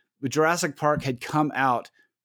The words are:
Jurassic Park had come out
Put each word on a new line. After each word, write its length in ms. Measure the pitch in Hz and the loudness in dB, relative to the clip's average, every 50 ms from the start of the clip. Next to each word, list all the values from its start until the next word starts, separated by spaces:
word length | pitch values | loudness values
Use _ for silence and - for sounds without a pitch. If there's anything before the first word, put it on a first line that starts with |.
| _ _ _ _ - 131 | _ _ _ _ -8 -4
Jurassic 480 | - 151 156 160 170 170 180 160 135 | 0 2 2 2 2 2 -2 -4 -4
Park 260 | - 156 147 151 147 - | 0 0 0 0 2 -2
had 160 | 139 127 - | -4 -6 -6
come 320 | - - - 151 156 147 - | -8 -4 0 0 0 0 0
out 360 | 120 135 131 123 113 - - _ _ _ _ _ _ _ | 0 2 2 2 0 -2 -8 _ _ _ _ _ _ _